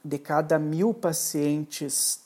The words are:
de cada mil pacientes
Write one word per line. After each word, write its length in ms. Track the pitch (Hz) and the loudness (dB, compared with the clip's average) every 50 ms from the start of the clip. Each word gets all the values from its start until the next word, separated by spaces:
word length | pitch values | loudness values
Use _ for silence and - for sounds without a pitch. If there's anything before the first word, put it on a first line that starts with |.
| - | -8
de 140 | 151 147 139 | -8 -8 -6
cada 400 | 147 - 151 151 156 151 160 156 | -4 0 0 0 4 4 2 2
mil 340 | 151 151 156 160 190 233 | 2 0 2 2 2 2
pacientes 1300 | 220 226 - 175 165 - - - - 151 147 147 147 151 151 151 - - 151 139 - - - - - - _ | 2 2 -2 -2 0 0 -4 -2 0 0 2 2 0 0 -2 -6 -8 -8 -6 -4 -2 -2 -2 -2 -4 -6 _